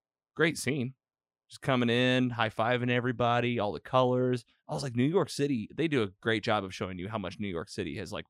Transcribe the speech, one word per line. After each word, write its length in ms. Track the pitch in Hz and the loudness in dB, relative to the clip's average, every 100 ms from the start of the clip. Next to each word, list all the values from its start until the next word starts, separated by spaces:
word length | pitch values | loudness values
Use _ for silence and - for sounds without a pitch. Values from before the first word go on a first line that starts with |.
| _ _ _ - | _ _ _ -2
Great 240 | 165 - | 0 0
scene. 340 | 123 147 123 - _ _ _ _ _ | -4 -2 -4 -8 _ _ _ _ _
Just 120 | - | -8
coming 260 | - 123 117 | 0 2 4
in, 400 | 120 127 127 127 | 4 4 2 2
high-fiving 640 | 117 110 - 113 123 123 | 0 -2 0 0 0 2
everybody, 640 | 123 123 120 120 120 120 117 | 0 0 0 2 2 2 0
all 140 | 104 | -2
the 80 | 78 | -4
colors. 680 | - 127 127 127 127 123 - _ - | 0 2 4 4 2 0 -4 _ -8
I 80 | 151 | -6
was 80 | |
like, 120 | 139 117 | -2 2
New 80 | 139 | 4
York 260 | 185 151 | 4 0
City, 360 | - 143 123 101 113 | 0 0 -2 -4 -4
they 120 | 160 | 0
do 160 | 139 | 0
a 60 | 101 - | 0 -2
great 220 | 117 113 | 0 0
job 200 | 113 107 | 2 0
of 120 | 95 - | -2 -6
showing 240 | 95 92 | -6 -6
you 100 | 95 | -6
how 80 | 110 | -4
much 220 | 90 - | -6 -6
New 80 | 101 | -6
York 220 | 82 - | -4 -6
City 280 | - 87 87 | -6 -6 -6
has, 140 | 90 | -8
like, 120 | 90 | -10